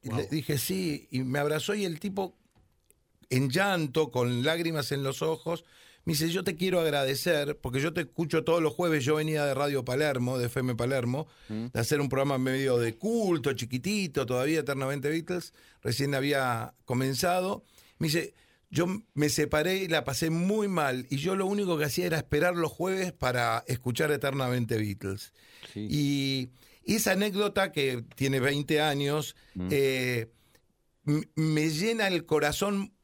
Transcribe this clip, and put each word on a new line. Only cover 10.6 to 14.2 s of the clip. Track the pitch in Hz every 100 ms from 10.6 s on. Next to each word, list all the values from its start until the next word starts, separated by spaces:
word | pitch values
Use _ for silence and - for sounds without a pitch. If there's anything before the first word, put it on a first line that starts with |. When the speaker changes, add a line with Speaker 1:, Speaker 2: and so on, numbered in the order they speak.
| 127 113
Speaker 1:
Palermo, | 120 135 120 131 156 - -
Speaker 3:
Mm. | 107 120
Speaker 1:
de | 117
hacer | 113 147
un | 139
programa | 131 139 135
medio | 131 131 135 120
de | 117 113
culto, | 202 233 202 165 135
chiquitito, | 110 117 127 147 208 185 139